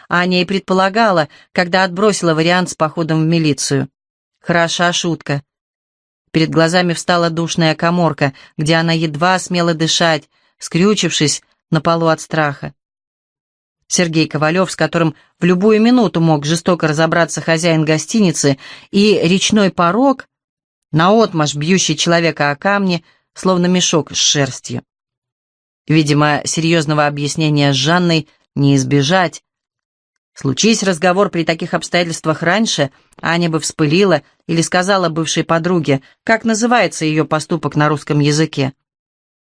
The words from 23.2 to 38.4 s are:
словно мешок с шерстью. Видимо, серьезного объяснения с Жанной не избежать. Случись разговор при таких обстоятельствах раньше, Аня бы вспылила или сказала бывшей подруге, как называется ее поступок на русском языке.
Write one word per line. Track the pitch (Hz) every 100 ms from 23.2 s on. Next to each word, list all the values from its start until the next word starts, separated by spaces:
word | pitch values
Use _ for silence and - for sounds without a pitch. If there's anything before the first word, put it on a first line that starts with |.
| _ -
словно | 185 180 175
мешок | 180 175 165 143
с | -
шерстью. | - 151 131 - - 123 - _ _ _ _ _ _ _ _ _ -
Видимо, | 156 147 147 151 143
серьезного | - - 160 165 151 151 147
объяснения | 147 143 160 156 147 143
с | 135
Жанной | 139 180 175 160 - _ _ -
не | 139 139
избежать. | 131 143 139 190 170 - _ _ _ _ _ _ _ _ _
Случись | - 139 127 208 220
разговор | 196 165 180 180 196
при | 170
таких | 160 160 175
обстоятельствах | 170 - 175 175 160 160 156
раньше, | 170 196 220 - 135 - _ _
Аня | 160 170 170
бы | 160
вспылила | - - 156 170 202 151 - _ -
или | 165
сказала | 160 180 180 196 170
бывшей | 160 156 165
подруге, | 160 165 170 180 143 135 - _
как | - 226
называется | 226 214 233 240 175 - 156
ее | 156 147
поступок | 156 - 170 143 147
на | 151
русском | 151 - 147
языке. | 143 147